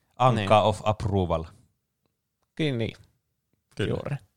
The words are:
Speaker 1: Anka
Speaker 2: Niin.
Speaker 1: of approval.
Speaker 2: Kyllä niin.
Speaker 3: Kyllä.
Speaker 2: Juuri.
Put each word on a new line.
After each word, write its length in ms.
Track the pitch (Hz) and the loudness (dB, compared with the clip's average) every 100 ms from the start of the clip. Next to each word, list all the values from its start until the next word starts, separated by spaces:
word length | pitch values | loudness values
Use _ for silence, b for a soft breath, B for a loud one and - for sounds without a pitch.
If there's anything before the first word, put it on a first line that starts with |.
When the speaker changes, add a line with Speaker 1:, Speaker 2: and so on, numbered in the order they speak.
| _ - | _ 0
Speaker 1:
Anka 200 | 127 117 | 2 2
Speaker 2:
Niin. 100 | 98 | 4
Speaker 1:
of 300 | 107 101 101 | 4 4 0
approval. 600 | 107 107 104 98 87 82 80 - _ _ _ _ _ _ _ _ _ - | -2 -2 -2 0 0 -2 -6 -18 _ _ _ _ _ _ _ _ _ -6
Speaker 2:
Kyllä 220 | 156 120 | -4 -2
niin. 180 | 110 - - _ _ _ _ _ _ - | -6 -8 -20 _ _ _ _ _ _ -8
Speaker 3:
Kyllä. 140 | 101 | -6
Speaker 2:
Juuri. 260 | - - 143 _ | -4 -6 -10 _